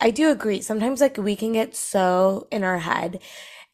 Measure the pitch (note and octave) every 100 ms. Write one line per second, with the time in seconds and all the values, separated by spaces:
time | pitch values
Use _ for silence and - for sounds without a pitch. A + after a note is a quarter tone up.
0 | A#3 A3+ D#4 A#3 A3 F#3+ - G#3+ A#3 C4
1 | C#4 C4+ G3+ G3+ A3 A3+ - - - G3
2 | F#3 F3+ F#3+ G3 - A3 F#3+ F3+ E3 -
3 | F3+ F3+ - - - - -